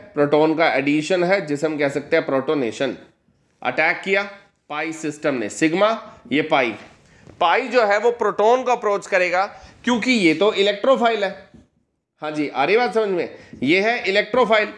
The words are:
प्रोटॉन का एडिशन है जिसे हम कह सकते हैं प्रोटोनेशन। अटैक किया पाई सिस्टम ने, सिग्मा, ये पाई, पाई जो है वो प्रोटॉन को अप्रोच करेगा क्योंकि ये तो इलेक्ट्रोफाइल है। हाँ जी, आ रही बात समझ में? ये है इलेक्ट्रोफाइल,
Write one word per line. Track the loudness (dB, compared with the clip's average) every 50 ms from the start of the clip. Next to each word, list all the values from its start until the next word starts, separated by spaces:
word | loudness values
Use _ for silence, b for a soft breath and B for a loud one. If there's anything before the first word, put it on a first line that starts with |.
| -10 -8 -2
प्रोटॉन | 0 0 2 4 4 4 2 2
का | 2 2 2 2
एडिशन | 2 0 2 0 0 0 0 0 0 2
है | 2 0 0 0
जिसे | -4 -4 -2 -2
हम | -4 -2 -2
कह | -2 -2
सकते | -2 -4 -4 0 -2
हैं | 0 0
प्रोटोनेशन। | 0 -2 -2 0 0 -2 0 -2 -2 -4 -4 -6 -6 -6 -8 -14 -20 _ _ _ _ _ _ _ _ _ _ -6
अटैक | -4 -2 0 0 0 -2 -2 -2
किया | -2 -2 -2 -2 -4 -10 -18 -20 _ _ _ _ _
पाई | -10 -8 -8 -8 -8
सिस्टम | -8 -8 -8 -8 -4 -4 -4 -2
ने, | -2 -4 -6
सिग्मा, | -2 0 0 0 2 2 2 2 0 -2 -6 -14 -20 -20 _ -4 -2
ये | -2 0
पाई, | 0 0 0 0 0 -4 -8 -14 -20 -20 _ b b b b b b -4 -2
पाई | 0 2 2 0 0 0
जो | 2 2 2
है | 4 2 2
वो | 2 0 0
प्रोटॉन | 0 -2 -2 0 2 2 4 4 2 2
को | 0 -2
अप्रोच | 0 0 -2 -2 -2 -2
करेगा | -2 0 0 0 2 0 0 -2 -2 B B B B B B -2
क्योंकि | 0 0 0 0 0 0
ये | 4 4 4 4
तो | 4 2 2 2
इलेक्ट्रोफाइल | 2 0 0 0 0 2 2 2 2 2 0 0 0 -2
है। | -4 -6 -8 -16 -20 -20 -20 -20 _ _ _ _ _ _ _ _ _ _ _ -10
हाँ | -8
जी, | -6 -6 -6 -4
आ | -2 -2 0
रही | 2 2
बात | 2 0 0 0
समझ | -2 -2 -2
में? | -2 -4 -4 -6 B B B B B -4 0
ये | 2 2 2
है | 2 0 -2 -2 -2 0
इलेक्ट्रोफाइल, | 0 0 0 0 2 0 2 4 4 2 2 0 -6